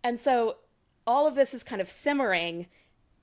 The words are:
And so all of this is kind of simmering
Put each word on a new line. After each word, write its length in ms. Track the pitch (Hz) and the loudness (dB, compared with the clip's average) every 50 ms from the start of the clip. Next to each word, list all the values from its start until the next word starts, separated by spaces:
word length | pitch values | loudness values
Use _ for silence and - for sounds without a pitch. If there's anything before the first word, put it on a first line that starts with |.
And 180 | - 240 240 233 | -2 -2 -4 0
so 360 | - 285 262 240 233 220 - - _ _ _ _ _ _ _ _ _ | 2 2 4 4 2 0 -2 -6 _ _ _ _ _ _ _ _ _
all 200 | - 240 277 294 | 0 2 4 4
of 100 | 311 254 | 2 4
this 180 | 269 269 - - | 2 0 0 0
is 80 | 240 | -12
kind 180 | - - 240 196 | -10 -8 -6 -6
of 80 | 185 - | -4 -6
simmering 800 | - - - 285 294 277 269 220 185 170 170 170 170 170 175 _ _ _ _ _ _ _ _ _ _ _ | -6 -4 -2 0 0 2 2 2 0 0 0 -2 -6 -8 -12 _ _ _ _ _ _ _ _ _ _ _